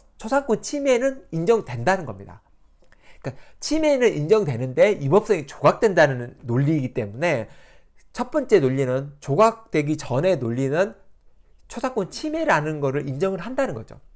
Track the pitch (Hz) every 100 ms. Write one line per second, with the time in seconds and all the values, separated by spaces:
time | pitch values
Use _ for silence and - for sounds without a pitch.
0 | _ _ 226 269 277 208 - 294 277 240
1 | 269 269 - 160 175 226 - 120 120 190
2 | 139 101 98 85 _ _ _ _ _ _
3 | - - 139 - - - - 311 302 269
4 | 240 147 151 214 160 113 127 131 202 175
5 | 139 160 - 185 143 - 147 - 220 175
6 | 147 127 120 - - 120 139 156 127 -
7 | 104 113 170 131 107 - - - _ -
8 | - - 247 311 254 196 139 135 131 127
9 | 143 - - 147 226 226 - 156 147 151
10 | - 127 180 165 117 120 135 151 208 -
11 | - - - _ _ _ - - 262 240
12 | 180 - 311 311 311 165 151 156 139 139
13 | 143 135 190 190 220 254 220 117 - -
14 | -